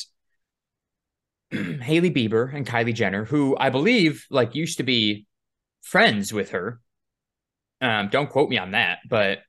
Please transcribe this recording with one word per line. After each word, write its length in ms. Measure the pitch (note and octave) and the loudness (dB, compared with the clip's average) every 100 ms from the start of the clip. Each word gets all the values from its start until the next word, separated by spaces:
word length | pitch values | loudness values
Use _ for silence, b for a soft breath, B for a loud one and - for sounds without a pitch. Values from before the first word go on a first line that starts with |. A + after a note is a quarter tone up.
| - _ _ _ _ _ _ _ _ _ _ _ _ _ _ | -14 _ _ _ _ _ _ _ _ _ _ _ _ _ _
<clears throat> 0 | |
Hailey 600 | - F#3 D3+ A#2+ E3 F3+ | -8 -8 -8 0 2 2
Bieber 420 | C#3 A2 A2 C3 C#3+ | 0 0 0 -2 -4
and 100 | B2+ | -4
Kylie 280 | A#2 A#2 | -2 -2
Jenner, 320 | A#2 G2+ G2 A2 | 0 -2 -2 -2
who 320 | D3 C3+ B2+ | 0 0 2
I 100 | C3+ | 2
believe, 540 | C3 F#3 B3 D#3+ B2+ - | 2 2 4 2 0 -4
like, 240 | C3+ A#2 | -2 0
used 240 | D3 E3 - | -2 -4 -4
to 60 | |
be 420 | C3 A#2+ G#2+ G#2 - _ _ _ _ _ | 0 0 0 -2 -8 _ _ _ _ _
friends 500 | - F#3 G#3+ G#2 G2 | -2 2 2 2 -2
with 200 | G#2 F#2+ | -4 -4
her. 280 | F#2 G2 A#2+ _ _ _ _ _ _ _ _ _ _ | -6 -6 -10 _ _ _ _ _ _ _ _ _ _
Um, 280 | B2 G#2+ G2+ | 0 0 2
don't 200 | C3+ D3 | 0 2
quote 200 | F3 D#3+ | 2 2
me 100 | A#2 | 0
on 120 | F#2 | 0
that, 280 | G#2+ F#2 - - | 0 0 -2 -2
but, 300 | A2+ G2 G2 | 0 0 -2